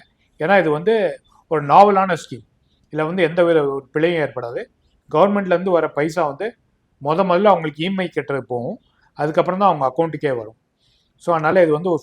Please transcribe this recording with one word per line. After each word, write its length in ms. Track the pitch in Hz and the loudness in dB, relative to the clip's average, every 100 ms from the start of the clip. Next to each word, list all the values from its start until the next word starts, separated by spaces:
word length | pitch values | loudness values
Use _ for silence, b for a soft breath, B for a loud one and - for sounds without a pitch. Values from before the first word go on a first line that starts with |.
| _ _ _ - | _ _ _ -6
ஏன்னா 200 | 151 196 | 2 2
இது 100 | 160 | 2
வந்து 520 | 151 175 226 180 143 _ b b | 0 0 0 -2 -4 _ b b
ஒரு 140 | 156 | -4
நாவலான 520 | 143 156 202 196 190 165 | 4 6 6 4 0 -4
ஸ்கீம். 300 | - 117 - _ _ _ _ | -8 -18 -20 _ _ _ _
இதுல 120 | 147 156 | -4 -4
வந்து 180 | 185 | 0
எந்த 200 | 165 175 | 0 2
வித 200 | 170 160 | 2 4
ஒரு 240 | 143 139 135 | 0 -4 -6
பிழையும் 300 | 151 165 170 143 | -2 0 0 -4
ஏற்படாது. 400 | 127 120 143 240 _ _ _ - | -6 -10 -10 -12 _ _ _ -4
கவர்மெண்ட்ல 420 | 151 196 202 190 | 2 2 2 0
இருந்து 180 | 175 190 | -2 2
வர 160 | 170 156 | 0 0
பைசா 380 | 147 156 165 151 | -2 -4 -2 -4
வந்து 320 | 139 214 - _ _ _ - | -4 -10 -12 _ _ _ -10
மொத 200 | 135 165 | -4 0
முதல்ல 280 | 185 175 208 | 2 2 4
அவங்களுக்கு 300 | 180 156 147 | 2 0 -6
இ 20 | 170 | -6
எம் 120 | 190 | -4
ஐ 120 | 180 - | -4 -6
கட்டுறது 260 | 139 139 | -6 -6
போகும், 380 | 117 123 127 233 _ _ _ | -6 -8 -8 -12 _ _ _
அதுக்கப்புறம் 460 | - 151 160 165 185 | -8 -4 -2 -2 0
தான் 100 | 202 | 0
அவங்க 160 | 156 131 | 2 -2
அக்கௌண்ட்டுக்கே 500 | 131 165 151 147 123 | -2 -4 -4 -6 -6
வரும். 200 | 107 120 _ _ _ _ _ _ | -10 -18 _ _ _ _ _ _
So, 140 | - | -4
அதனால 300 | 165 156 185 | -2 2 2
இது 80 | 165 | 2
வந்து 180 | 151 180 | 2 -2
ஒரு 120 | 156 | -4